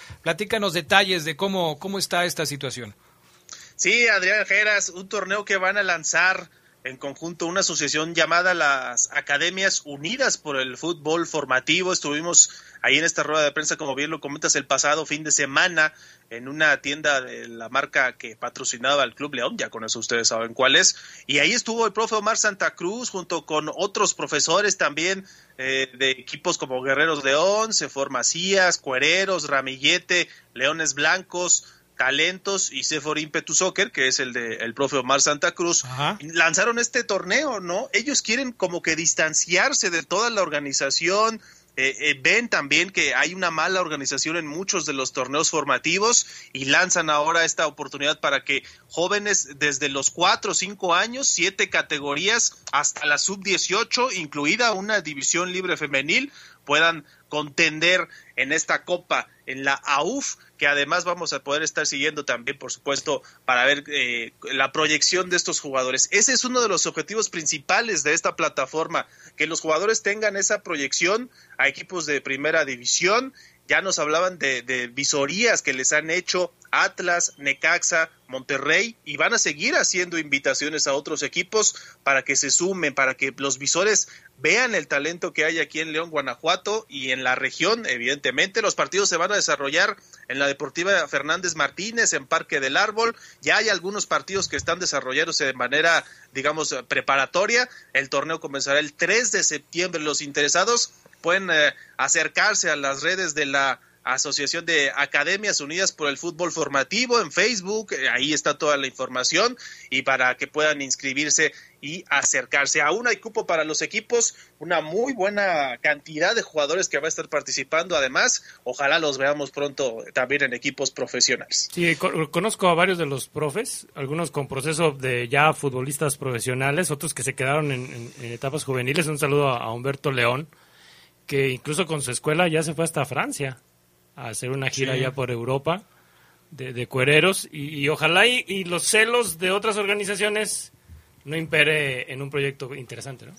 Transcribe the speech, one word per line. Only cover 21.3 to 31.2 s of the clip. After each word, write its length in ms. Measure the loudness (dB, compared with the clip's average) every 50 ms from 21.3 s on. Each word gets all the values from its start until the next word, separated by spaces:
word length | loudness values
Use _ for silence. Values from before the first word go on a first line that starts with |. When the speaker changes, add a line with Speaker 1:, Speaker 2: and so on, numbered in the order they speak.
| 2
Speaker 2:
ahí 140 | 2 4 4
estuvo 340 | 2 0 -2 -2 0 0 0
el 80 | 0 0
profe 220 | 0 -2 0 0
Omar 220 | 0 0 0 0
Santa 360 | 0 0 -2 -2 -2 -2 -4 -4
Cruz 380 | -4 -6 -6 -4 -4 -8 -8
junto 340 | -8 -8 -6 -4 -6 -6 -4
con 240 | -2 -2 -2 -2 -2 -4
otros 400 | -4 -4 -2 0 0 0 0 0
profesores 640 | -2 -4 -2 0 0 2 4 4 4 4 2 0 0
también, 480 | 0 -2 0 0 0 0 -2 -2 -6 -16 -20 -20 -20 _ _ -6
eh, 320 | -4 -2 0 0 -2 -2 -2
de 160 | 0 0 0
equipos 480 | 0 -2 -6 -12 -10 -6 -2 -2 -2
como 240 | -2 -4 -4 -4 -4
Guerreros 420 | 0 0 2 2 2 2 2 0 2
León, 500 | 2 4 4 4 4 4 2 0 0 0
Sefor 360 | -2 -2 -2 -4 -4 -4 -2
Macías, 720 | -2 0 0 0 0 0 0 2 4 6 6 4 4 0
Cuereros, 680 | -2 -2 0 2 4 4 4 4 2 2 0 -2 -2
Ramillete, 840 | 0 0 0 0 -2 -4 0 2 2 2 2 2 2 2 2 2 0 -4 -20 _ _ -6
Leones 400 | -2 0 0 0 0 -2 -2 0
Blancos, 800 | 2 2 2 2 2